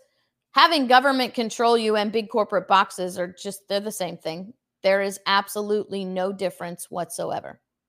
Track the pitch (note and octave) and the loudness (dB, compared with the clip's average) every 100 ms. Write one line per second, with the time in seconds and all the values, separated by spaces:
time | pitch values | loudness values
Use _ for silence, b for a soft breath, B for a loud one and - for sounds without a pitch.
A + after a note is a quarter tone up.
0 | _ _ _ _ _ C4+ E4 D#4+ A#3+ B3+ | _ _ _ _ _ 4 4 4 6 6
1 | C#4 C4 A#3+ - A3 - A#3 A#3 G#3+ G#3+ | 6 0 -2 -2 -4 0 2 4 2 0
2 | G#3 A3+ G#3 A3+ G3+ F#3+ F3+ F#3+ G3 - | 0 -2 -2 -2 0 0 4 2 2 -4
3 | F3+ F#3+ F3+ - G3 - - G3+ G#3+ - | -6 -6 -8 -8 -12 -10 -4 -4 -4 -6
4 | E3+ F3 D#3+ E3 G3 - _ _ F#3+ G3 | -8 -6 -8 -8 -12 -18 _ _ 2 2
5 | G3 G3 - G3 G3 G#3 G#3 G#3+ - G3 | 0 -4 0 0 0 -6 -2 -2 -2 -6
6 | F#3 F#3 F#3+ G3 F#3 - F3 F3 - F3+ | -4 -4 -4 -2 -6 -4 -10 -10 -10 -8
7 | E3+ - D#3+ - C#2 - _ _ | -8 -6 -6 -6 -8 -18 _ _